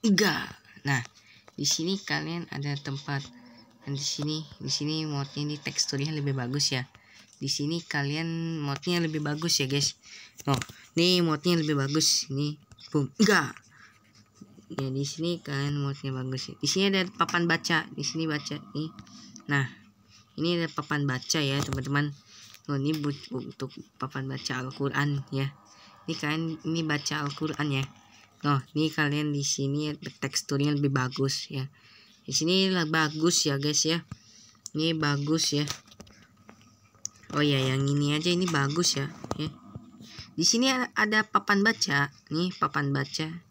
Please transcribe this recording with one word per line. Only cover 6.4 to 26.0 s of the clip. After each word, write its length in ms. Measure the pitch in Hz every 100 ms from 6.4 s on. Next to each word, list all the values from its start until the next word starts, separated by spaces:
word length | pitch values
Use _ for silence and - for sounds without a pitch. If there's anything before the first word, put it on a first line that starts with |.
| 123 143 -
ya. 160 | 131 127 - - - - -
Di 80 | 135
sini 320 | - 147 170
kalian 760 | - 147 139 151 165 165 165 165
modnya 400 | 143 139 - 175
lebih 160 | 165 156
bagus 400 | 147 151 165 -
ya, 80 | 131
guys. 320 | 143 143 - - - - - -
Oh, 120 | 131 - - - -
nih 240 | 175 180
modnya 400 | 170 151 175 170
lebih 160 | 151 143
bagus. 560 | 135 151 156 - -
Ini, 240 | 135 147 151 _ - -
boom. 240 | 151 139 -
Enggak. 320 | 214 185 139 - _ - - _ _ - _ _ - - - 170
Ya, 80 | 135
di 160 | 131
sini 400 | 139 156 165 170
kalian 320 | - 139 143 147
modnya 400 | 139 139 135 131
bagus 380 | 131 135 -
ya. 20 | -
Di 160 | 147
sini 160 | 185 196
ada 160 | 196
papan 480 | 185 - 170 175 170
baca. 320 | 165 - 165 -
Di 120 | - 139
sini 260 | 160 160
baca 240 | 147 - 143 -
nih. 180 | 143 160 - - - - - -
Nah, 160 | 143 127 - - _ _ - _ -
ini 160 | 165 170
ada 160 | 160
papan 320 | 156 - 147
baca 380 | 143 127 - 160
ya, 160 | 139 139
teman-teman. 560 | 143 135 135 143 147 143 - - - - -
Oh, 80 | 139
ini 160 | 139 156
bu-, 160 | 147 143 - 127
untuk 400 | - - 135 - - _
papan 240 | 131 135
baca 400 | 135 131 - 127
Al-Quran 560 | 131 - 139 139 147 143 135 135
ya. 160 | 139 - - - - -